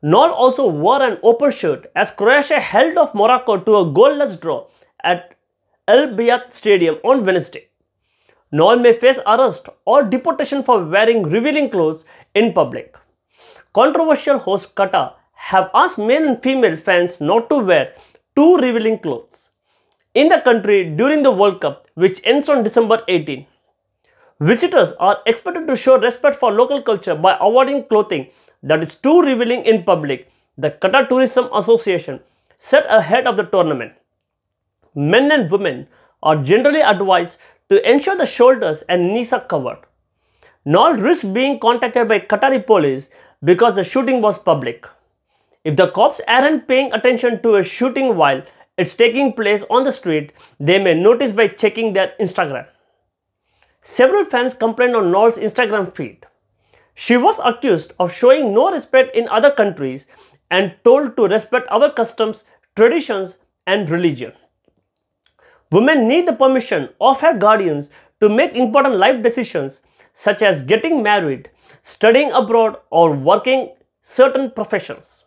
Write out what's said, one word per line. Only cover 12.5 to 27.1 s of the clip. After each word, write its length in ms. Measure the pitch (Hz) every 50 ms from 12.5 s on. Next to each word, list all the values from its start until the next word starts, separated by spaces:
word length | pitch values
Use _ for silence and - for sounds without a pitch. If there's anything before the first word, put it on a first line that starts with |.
| 170
public. 420 | 185 160 135 127 123 - _ _ - _ _ _ _ _ _ _ _ _ - - - _ _ _
Controversial 640 | 202 247 302 294 - 330 311 302 285 - 302 277
host 380 | 254 - 185 190 190 - - _
Qatar 380 | - 196 190 190 180 135 - - _ _ _ _
have 360 | _ - - - 190 185 - -
asked 240 | 226 330 370 -
male 300 | - 208 220 254 311 320
and 140 | 294 254 -
female 360 | - 254 269 262 240 190 160
fans 420 | 156 - - 185 175 175 175 175 -
not 300 | 151 151 196 233 233 -
to 80 | 311
wear 360 | 285 220 185 175 151 127 - - - _ _ _ _ _ _ _
too 220 | 277 294 330 370
revealing 420 | 349 254 254 233 233 214 220 220 214
clothes 500 | - 165 127 113 - _ _ _ _ _ _ _ _ _ _ _ _ _ _ _ _ _ _
in 160 | 240 285 330
the 120 | 370 302
country 420 | - 254 233 226 185 202 208 196 180
during 400 | 165 151 151 226 277 302 302 285
the 80 | 269
World 300 | 233 185 202 208 185 -
Cup, 260 | - 143 139 - _ _ _
which 260 | 156 180 190 190 - -
ends 260 | 214 247 294 285 -
on 140 | 294 269 220
December 400 | 220 - 254 233 214 226 220 226
eighteen. 380 | - 185 175 156 156 139 127 - _ _ _ _ _ _ _ _ _ _ _ _ _ _ _ _ _ _ _
Visitors 540 | 147 160 233 226 349 349 359 285 185 151 - -
are 200 | - 190 202 - -
expected 420 | 220 226 - _ 359 349 339 320
to 80 | 320 262
show 220 | - - 262 262
respect 420 | 247 202 247 240 - - 285 277 -
for 120 | - 233
local 300 | 202 214 254 254 285 277
culture 340 | 226 - 220 190 - 196